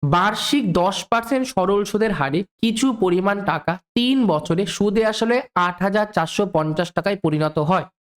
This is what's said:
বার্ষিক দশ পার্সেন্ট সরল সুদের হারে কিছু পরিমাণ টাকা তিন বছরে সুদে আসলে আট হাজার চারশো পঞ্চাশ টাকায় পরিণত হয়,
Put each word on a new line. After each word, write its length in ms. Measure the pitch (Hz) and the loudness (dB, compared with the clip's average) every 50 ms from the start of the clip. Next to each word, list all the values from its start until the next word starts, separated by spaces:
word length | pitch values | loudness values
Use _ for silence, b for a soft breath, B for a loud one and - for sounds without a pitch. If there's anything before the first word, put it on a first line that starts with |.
| - | 0
বার্ষিক 680 | 143 147 175 185 208 214 - - - - 294 247 196 160 | 2 2 2 2 2 0 -2 -2 0 0 0 0 2 2
দশ 240 | 180 175 190 196 - - | 2 2 0 0 -4 -4
পার্সেন্ট 440 | _ - 233 233 233 277 262 262 254 | _ -2 -2 0 0 -2 -2 -2 -2
সরল 340 | - - 185 185 202 202 208 | -2 -2 0 2 2 0 0
সুদের 280 | 196 - 208 220 220 | -2 -2 -2 0 0
হারে 280 | 202 151 143 135 139 170 196 - _ _ | 0 -2 -2 -2 0 -2 -4 -4 _ _
কিছু 260 | - 226 226 226 - 269 247 | 0 0 0 2 2 0 2
পরিমাণ 440 | 226 202 185 175 180 185 202 202 202 196 | 2 2 2 2 2 2 0 0 0 -2
টাকা 280 | 202 156 160 - - 170 180 _ _ _ | -2 -4 -2 -2 -4 -6 -6 _ _ _
তিন 220 | 240 240 247 269 269 247 202 | 0 2 2 2 2 4 2
বছরে 360 | 165 151 156 - 175 170 202 | 2 0 0 0 -2 0 0
সুদে 380 | 165 - - 202 208 196 226 220 | -4 -2 0 0 2 2 2 2
আসলে 300 | 220 214 214 226 226 233 254 262 - _ | 2 0 0 0 2 2 0 0 -2 _
আট 220 | 180 180 175 180 180 | 0 0 0 0 -2
হাজার 260 | 180 196 196 214 208 208 | -2 0 0 0 -2 0
চারশো 320 | 214 - 160 160 - - 202 185 - | 0 -2 -2 -2 0 -2 -2 0 0
পঞ্চাশ 360 | 160 156 156 156 160 175 170 | -2 -2 0 0 -2 -2 -2
টাকায় 260 | - - 170 202 202 196 - | -2 -4 -2 -2 -4 0 -2
পরিণত 340 | 165 151 151 156 151 151 - | -2 0 0 0 0 0 -2
হয়, 260 | 151 147 185 180 143 - _ _ _ _ _ | 0 0 0 0 -2 -4 _ _ _ _ _